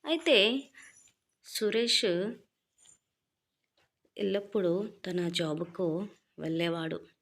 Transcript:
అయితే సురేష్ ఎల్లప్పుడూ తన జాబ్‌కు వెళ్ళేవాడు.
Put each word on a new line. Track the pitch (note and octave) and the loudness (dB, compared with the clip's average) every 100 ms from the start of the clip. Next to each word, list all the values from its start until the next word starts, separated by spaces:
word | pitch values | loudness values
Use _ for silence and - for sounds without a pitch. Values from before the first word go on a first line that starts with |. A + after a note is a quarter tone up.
| D4 | -2
అయితే | D#4+ E4 A#3 G#3 C4 - - - - _ _ _ _ - | 0 6 6 6 2 -6 -20 -20 -20 _ _ _ _ -12
సురేష్ | - G#3+ A3 A#3 - G#3 F3 G#3 A#3 _ _ _ _ - _ _ _ _ _ _ _ _ _ _ _ _ - | -4 0 0 2 2 2 0 -2 -8 _ _ _ _ -20 _ _ _ _ _ _ _ _ _ _ _ _ -4
ఎల్లప్పుడూ | G3+ G3 G3+ G#3+ F3+ F3+ A3 - - | -2 -2 -2 0 2 0 -4 -10 -6
తన | F3+ F3 | -2 -2
జాబ్‌కు | E3+ D#3+ D3+ F3 - F3 D#3+ G#3 - _ - | -2 -2 -2 -6 -4 -2 -2 -6 -12 _ -10
వెళ్ళేవాడు. | D#3 E3 E3+ E3 D#3+ E3 E3+ _ | -4 -2 -2 -2 -6 -8 -12 _